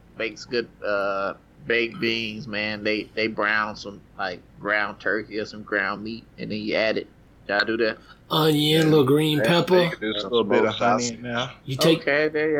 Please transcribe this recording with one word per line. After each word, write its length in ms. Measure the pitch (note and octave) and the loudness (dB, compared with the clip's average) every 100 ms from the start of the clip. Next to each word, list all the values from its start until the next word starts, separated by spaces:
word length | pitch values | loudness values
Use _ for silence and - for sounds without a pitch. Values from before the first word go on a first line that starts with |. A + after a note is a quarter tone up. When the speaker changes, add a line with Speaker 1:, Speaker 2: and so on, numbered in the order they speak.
| - - | -16 -8
Speaker 1:
makes 280 | A2 G#2+ | -8 -8
good, 240 | - A#2+ - - | -4 -4 -4 -6
uh, 500 | G2 G2+ G2+ G2 G2 - - - - | -4 -2 0 -2 -4 -6 -14 -10 -2
baked 340 | A#2 A#2 G2 | 0 0 -2
beans, 480 | A#2 A2+ A2+ G#2+ A2 | -2 -2 -4 -8 -8
man, 340 | G#2 G#2+ G#2 | -4 -4 -2
they, 220 | G#2+ G#2+ - | -2 -2 -4
they 120 | - A2 | -4 -2
brown 480 | G#2+ G#2 G#2+ G#2+ G2 | 0 0 0 -2 -6
some, 240 | G#2 G2+ - - | -12 -14 -14 -8
like, 220 | F#2+ F2+ - - | -6 -8 -14 -8
ground 380 | G2+ G#2+ G#2 G2+ | -2 0 -2 -4
turkey 380 | - G#2+ G#2 G#2 | -2 -2 -4 -8
or 60 | |
some 180 | G#2 G#2+ | -8 -10
ground 400 | G2+ G#2 G2 G2+ | -4 -2 -2 -4
meat, 220 | G#2+ A2+ - - | -8 -12 -14 -12
and 120 | A2 | -8
then 80 | G#2+ | -6
you 160 | G#2+ | -2
add 220 | E2 A2 G#2 | 0 2 0
it. 100 | - - - - - | -6 -12 -20 -16 -4
Y'all 160 | G2+ | -2
do 120 | G#2+ A2+ | 0 0
that? 200 | A2 A2 - - - | 0 -2 -10 -20 -4
Speaker 2:
Onion, 520 | E3 D#3 D3+ D3+ D#3+ | 0 2 4 4 4
Speaker 3:
Yeah. 60 | D#3 | 6
Speaker 2:
little 160 | D#3 B2+ | 6 6
green 320 | D3 D#3 D3+ | 4 2 2
Speaker 4:
They, 60 | |
Speaker 2:
pepper. 320 | C#3 F3 E3+ F3+ | 4 4 4 4
Speaker 4:
they 120 | E3+ | 4
could 120 | - | -2
do 100 | G#2+ | -4
Speaker 3:
A 60 | G#2 | -4
Speaker 4:
some 100 | G2+ | 0
Speaker 3:
little 140 | A#2+ | 0
bit 140 | G#2 B2 | 2 4
of 100 | A2+ | 2
Speaker 4:
smoked 40 | G#2+ | 2
Speaker 3:
honey 240 | A#2 A2 | 2 2
Speaker 4:
sausage. 120 | A#2+ A#2 | 0 -6
Speaker 3:
in 60 | |
there. 280 | A#2+ A#2+ C3 - | -6 -4 -6 -8
Speaker 2:
You 120 | - C3 | -8 0
take, 240 | E3+ E3 | 4 4
Speaker 1:
Okay, 280 | - C#3+ D#3 | 2 0 0
there 220 | D#3 D#3 | 0 0